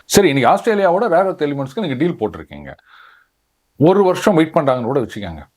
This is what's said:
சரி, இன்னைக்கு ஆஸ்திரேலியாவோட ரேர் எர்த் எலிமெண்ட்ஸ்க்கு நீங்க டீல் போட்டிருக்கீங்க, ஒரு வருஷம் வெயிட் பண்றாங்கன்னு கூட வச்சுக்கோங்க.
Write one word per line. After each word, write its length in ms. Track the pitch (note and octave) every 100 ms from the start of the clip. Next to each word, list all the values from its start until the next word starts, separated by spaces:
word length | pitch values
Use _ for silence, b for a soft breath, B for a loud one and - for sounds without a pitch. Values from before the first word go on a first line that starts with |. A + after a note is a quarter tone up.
சரி, 240 | - - F#3
இன்னைக்கு 220 | C#3 A#2+
ஆஸ்திரேலியாவோட 500 | F#3+ A#3 G#3 F#3+ F3+
ரேர் 240 | G#3+ E3+ G3
எர்த் 160 | F3
எலிமெண்ட்ஸ்க்கு 380 | D3 C#3 C3 A3+
நீங்க 140 | F3
டீல் 220 | B2+ E3+ -
போட்டிருக்கீங்க, 560 | G#2+ D#2+ D#2 D2 C2+ C2+ b b b b b _ _ _ _ -
ஒரு 280 | D3+ F#3+
வருஷம் 300 | F#3 F3+ A3
வெயிட் 200 | D#3+ D#3+
பண்றாங்கன்னு 300 | E3+ C#3 B2+
கூட 160 | A2+ C#3
வச்சுக்கோங்க. 420 | G#2+ G#2+ F#2+ D#2 -